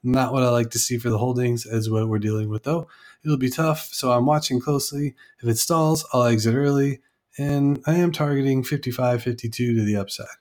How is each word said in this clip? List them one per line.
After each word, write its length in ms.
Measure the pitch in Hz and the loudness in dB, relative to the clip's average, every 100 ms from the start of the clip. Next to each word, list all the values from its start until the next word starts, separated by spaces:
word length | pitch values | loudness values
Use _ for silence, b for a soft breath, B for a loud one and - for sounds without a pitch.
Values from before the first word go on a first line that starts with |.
not 300 | 123 131 123 | 2 0 2
what 100 | 135 | 2
I 60 | 127 | 2
like 180 | 120 113 | 2 0
to 100 | - | -2
see 180 | - 120 | -2 -2
for 120 | 120 | 0
the 80 | 110 | 0
holdings 480 | 123 123 123 120 113 | 0 0 0 -2 -2
is 240 | 113 110 | -4 0
what 180 | 110 110 | 0 0
we're 120 | 110 | -2
dealing 280 | 107 107 107 | -2 -2 -4
with 160 | 107 | -6
though. 240 | 135 165 - B B B 156 | -4 -4 -4 B B B -2
It'll 100 | 143 | 0
be 140 | 131 | 0
tough, 400 | 127 160 156 - | 0 0 -2 -6
so 220 | - 131 | -4 2
I'm 120 | 123 127 | 2 4
watching 360 | 151 151 127 | 2 0 -4
closely. 540 | 151 143 - 143 143 - B _ | 0 -2 -2 -6 -6 -8 B _
If 80 | 120 | -2
it 80 | 113 | -2
stalls, 480 | - 165 156 156 - | 0 2 2 0 0
I'll 100 | 127 | 2
exit 320 | 120 113 110 123 | 2 4 2 2
early, 460 | 143 143 139 139 _ _ _ - | 2 2 0 -2 _ _ _ -8
and 460 | 143 143 143 143 - | -2 2 2 0 0
I 100 | 165 | 2
am 180 | 175 | 2
targeting 500 | 160 147 139 135 135 | 0 0 2 2 0
fifty-five, 580 | 127 143 131 120 123 120 | 0 -4 -4 -2 0 0
fifty-two 540 | 120 120 117 113 123 117 | -2 -4 -6 -2 0 2
to 80 | |
the 140 | 104 104 | 2 0
upside. 300 | 95 - - - | -2 -8 -12 -18